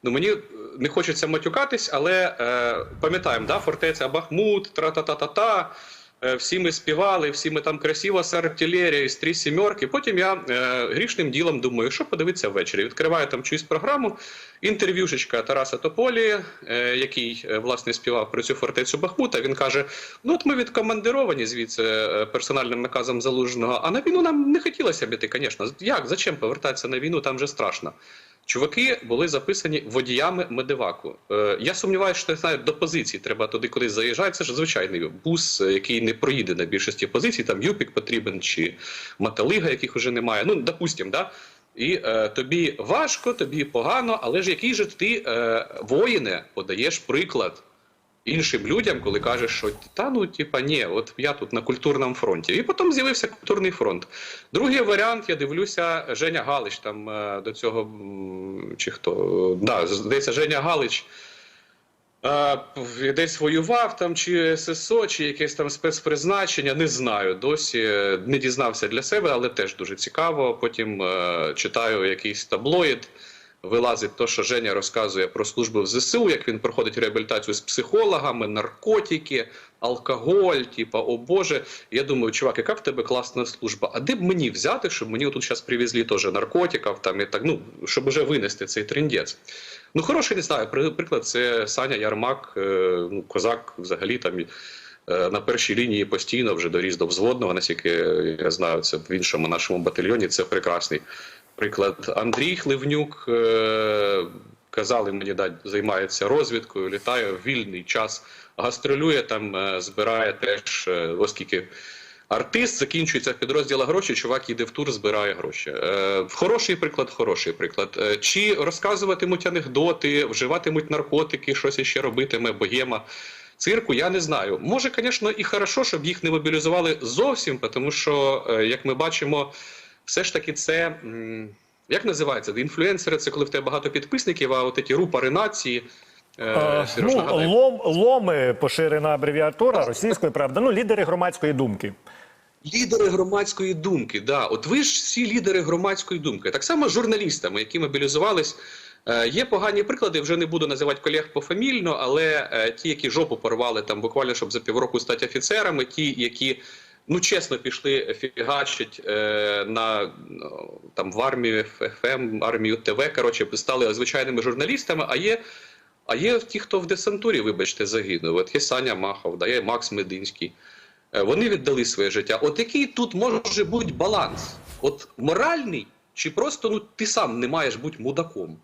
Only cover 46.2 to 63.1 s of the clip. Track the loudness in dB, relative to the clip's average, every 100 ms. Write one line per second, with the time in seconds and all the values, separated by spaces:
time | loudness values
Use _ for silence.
46.2 | 0 -4 -6 -10 -6 -2 -2 -2 -2 -2
47.2 | 0 -2 -2 -4 -20 _ _ _ _ _
48.2 | -4 -2 0 -2 0 0 2 0 0 0
49.2 | 0 0 0 -2 -4 -6 -14 -4 -2 0
50.2 | 0 -2 -4 -2 0 0 0 -2 -4 -4
51.2 | -4 -2 -4 -4 -2 0 2 2 0 0
52.2 | 0 0 0 -2 0 2 2 4 2 0
53.2 | -2 -6 -2 0 0 0 -2 -2 -8 -14
54.2 | -14 -16 -4 0 2 4 4 4 4 0
55.2 | -2 -2 -2 -2 -2 0 0 -2 -4 -2
56.2 | 0 0 0 0 -2 -6 -8 -8 -8 -6
57.2 | -4 -4 -6 -2 -2 0 -4 -8 -12 -10
58.2 | -8 -8 -8 -8 -10 -6 -6 -4 -2 0
59.2 | 2 2 2 2 2 2 0 0 0 0
60.2 | 2 0 2 0 2 2 0 -2 -6 -20
61.2 | -20 -20 -20 -20 _ _ _ _ _ _
62.2 | 0 2 4 2 -2 -10 -10 -2 0